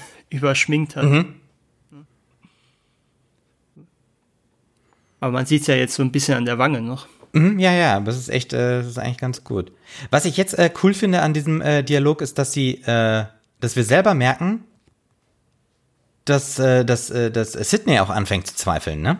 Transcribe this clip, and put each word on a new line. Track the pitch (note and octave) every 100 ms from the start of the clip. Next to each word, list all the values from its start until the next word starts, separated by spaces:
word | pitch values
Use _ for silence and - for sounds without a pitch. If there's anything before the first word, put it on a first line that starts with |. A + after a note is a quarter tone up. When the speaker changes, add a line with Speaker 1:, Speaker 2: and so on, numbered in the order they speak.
| -
Speaker 1:
<laughs> | - -
überschminkt | C#3 C#3 C3+ - D3+ D3+ -
hat. |
Speaker 2:
Mhm. | D3 C#3+ F3+ - _ _ _ _ _ C#3+ D3 _ _ _ _ _ _ _ _ _ _ _ _ _ _ _ _ _ E3 _ _ _ _ _ _ _ _ _ _ _ _ -
Speaker 1:
Aber | C3
man | B2 C3
sieht's | D3+ D3
ja |
jetzt | C3 B2+
so | -
ein | C3
bisschen | C#3 C3+
an | C3
der | A#2+ A#2+
Wange | C#3 C3
noch. | A2+ C3 - _ -
Speaker 2:
Mhm, | D#3 E3 G3+
ja, | F#3
ja, | F3+ D#3+ G2+
aber | G#2
es | A#2+
ist | B2
echt, | B2+ B2
äh, | B2 B2 B2
das | B2
ist | A#2+
eigentlich | A2+ B2
ganz | B2+ B2
gut. | - G#2 F2+ - - - C3
Was | C#3+ F3
ich | D3+
jetzt, | F#3+ -
äh, | E3+ E3+
cool | F#3+
finde | G3 G#3+ F3+
an | D#3+
diesem, | D3+ D3 D#3+
äh, | D3 D3
Dialog | C3+ C#3+ C#3+ D3+
ist, | C#3+ -
dass | C#3
sie, | - C3+ B2+
äh, | - A#2 A2+ A2 G#2 _ _ -
dass | A#2+ B2+
wir |
selber | A2 C#3+ G3+
merken, | E3+ B2 C3 F3 A3 - _ _ _ _ _ _ _ _ _ _ _ _ _ _ _ -
dass, | C#3+ - -
äh, | C3 B2+
dass, | A#2+ A#2+ -
äh, | A#2+ A#2
dass | A2+ A2
Sidney | - - G#3+ G3 B2+
auch | F#2+
anfängt | G#2 G2+ G2 -
zu | -
zweifeln, | - D#2+ - D2+
ne? | E2+ F#3